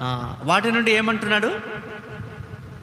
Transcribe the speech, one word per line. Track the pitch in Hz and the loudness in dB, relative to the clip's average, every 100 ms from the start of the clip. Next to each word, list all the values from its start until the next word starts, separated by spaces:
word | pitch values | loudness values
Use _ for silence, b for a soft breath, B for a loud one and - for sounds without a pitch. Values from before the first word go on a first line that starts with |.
ఆ, | 127 123 123 127 | -2 -2 -4 -2
వాటి | 131 185 226 | 2 4 4
నుండి | 226 226 | 4 4
ఏమంటున్నాడు? | 220 220 220 208 208 226 427 - 208 - 214 - 214 - - - - - - | 4 4 2 2 2 2 0 -6 -10 -10 -12 -12 -12 -10 -12 -12 -12 -12 -14